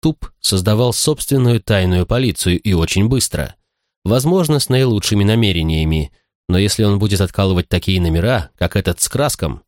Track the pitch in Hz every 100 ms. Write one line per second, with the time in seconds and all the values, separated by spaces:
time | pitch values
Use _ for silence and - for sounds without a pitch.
0 | 160 156 - _ - 98 92 107 123 113
1 | - 151 - 139 123 117 - 104 90 90
2 | 90 120 127 - - 87 - 87 82 -
3 | 107 131 - 76 69 - _ _ _ _
4 | 92 120 139 185 160 151 - 127 131 104
5 | - 104 101 113 110 87 80 80 78 78
6 | 76 _ _ _ - 92 101 - 104 101
7 | 104 98 95 - 98 90 90 92 - 95
8 | 87 82 98 123 80 _ 87 101 92 87
9 | - - 147 - 82 60